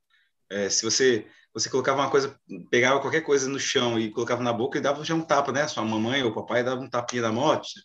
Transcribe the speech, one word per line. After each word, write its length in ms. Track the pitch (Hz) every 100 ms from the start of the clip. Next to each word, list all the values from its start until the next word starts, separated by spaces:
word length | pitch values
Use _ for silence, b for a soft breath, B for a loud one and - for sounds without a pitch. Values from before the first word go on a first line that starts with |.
| _ _ _ _ _
É, 220 | 101 95
se 140 | - 110
você, 400 | - 131 113 B B B
você 200 | 113 -
colocava 300 | 135 131 139
uma 100 | 135
coisa, 280 | 143 135 - _ 98 -
pegava 320 | 127 127 139
qualquer 200 | 131 156
coisa 280 | 160 143 131
no 100 | 135
chão 400 | - 131 120 113
e 120 | 113
colocava 320 | 123 117 120
na 100 | 123
boca, 240 | 110 127 156
ele 60 |
dava 200 | 135 147
já 120 | 151 165
um 80 |
tapa, 280 | 160 139 135
né? 160 | 131 151
Sua 160 | -
mamãe 380 | 110 110 113 139
ou 100 | 123
papai 320 | 107 - 117
dava 180 | 123 127
um 80 | 135
tapinha 340 | 120 120 123
da 80 | 117
morte. 420 | 113 151 113 - -